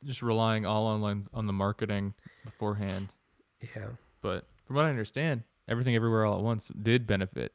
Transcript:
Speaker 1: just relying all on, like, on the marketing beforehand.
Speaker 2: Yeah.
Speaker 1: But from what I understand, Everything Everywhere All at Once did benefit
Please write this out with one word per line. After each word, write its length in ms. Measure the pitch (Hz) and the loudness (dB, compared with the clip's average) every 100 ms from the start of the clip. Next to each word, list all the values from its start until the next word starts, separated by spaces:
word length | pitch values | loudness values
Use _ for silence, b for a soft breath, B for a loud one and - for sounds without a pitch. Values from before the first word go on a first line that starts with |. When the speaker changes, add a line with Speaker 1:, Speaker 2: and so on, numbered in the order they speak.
Speaker 1:
just 200 | 139 123 | -10 -4
relying 420 | 120 110 113 110 | 0 2 2 2
all 220 | 101 107 110 | 0 0 2
on, 160 | 107 | 0
like, 160 | 104 101 98 | 0 -2 -6
on 120 | 117 107 | -4 -2
the 60 | |
marketing 640 | 98 98 - 107 101 98 - B B | 0 0 0 -2 -2 -4 -6 B B
beforehand. 640 | 110 - 104 104 98 95 98 - _ _ _ _ 117 110 | -20 -6 -2 -2 -2 -4 -6 -12 _ _ _ _ -14 -12
Speaker 2:
Yeah. 120 | 104 120 _ _ | -12 -14 _ _
Speaker 1:
But 240 | 101 92 - _ - | -4 -4 -8 _ -4
from 100 | 139 | 2
what 100 | 156 | 2
I 20 | |
understand, 540 | 127 104 135 160 123 - _ - | 0 -4 -2 -2 -2 -6 _ -4
Everything 260 | 117 127 | 0 2
Everywhere 300 | 117 117 110 | 4 4 4
All 140 | 107 98 | 4 2
at 40 | |
Once 260 | 110 110 - | 0 -2 -4
did 380 | - 107 123 113 | -2 2 4 4
benefit 460 | 98 95 64 57 | 0 0 -4 -6